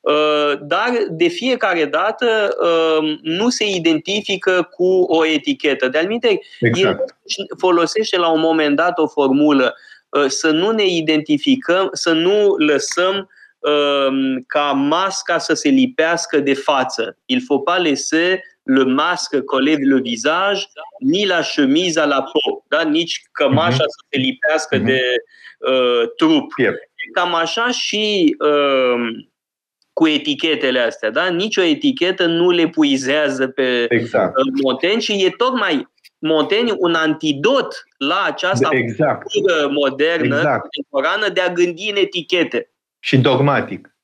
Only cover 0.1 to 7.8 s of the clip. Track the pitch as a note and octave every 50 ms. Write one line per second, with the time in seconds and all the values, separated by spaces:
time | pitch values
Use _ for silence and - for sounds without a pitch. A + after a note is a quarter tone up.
0.1 | D3+ D3 D3+ D3+ D3+ D3 D3 D3 C#3+ D3 D3+ D3 E3 F#3 G#3+ A#3+ B3 A#3 G#3 -
1.1 | E3+ D#3+ E3+ E3+ - - A#3 C4 B3+ A3+ - G3+ F3+ E3+ D#3 C#3+ C#3 D#3 F3+ G#3
2.1 | A3 - B3+ A#3+ A3 A3 G#3 G3+ - - - E3+ E3 E3 E3 D#3+ D#3+ D#3 D#3 D#3
3.1 | D3+ D3+ - D#3+ E3 F3+ G#3+ A#3+ A#3+ - A3 G#3 G3 F3+ D#3+ E3 D#3+ D#3 D#3+ -
4.1 | G3 G#3 G3+ - G3+ F#3+ - F#3+ F#3 F3+ E3 - - - F3+ F#3 F#3 F#3 F3+ -
5.1 | E3 E3 E3 D#3+ D#3 D3 - - C#3 C3+ - D3+ C3+ B2+ - B2+ C3 D3+ E3 F#3+
6.1 | A3 A#3+ - A#3+ G3+ E3 - - - - - A#2 A#2+ D#3+ F#3+ G#3 F3+ - C5 -
7.1 | - _ _ - - - G3 - - F3 - F#3 F3+ E3+